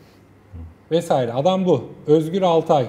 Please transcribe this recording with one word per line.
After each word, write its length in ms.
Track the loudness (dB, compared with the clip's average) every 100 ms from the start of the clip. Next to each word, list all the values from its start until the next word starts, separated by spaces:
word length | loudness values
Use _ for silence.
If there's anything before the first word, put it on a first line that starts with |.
| -20 _ _ _ _ -20 -20 -20 -4
vesaire. 420 | -4 0 -2 0
Adam 320 | -2 0 0
bu. 200 | 2 0 -2 -10 0
Özgür 360 | 2 2 -2
Altay 440 | 2 2 2 0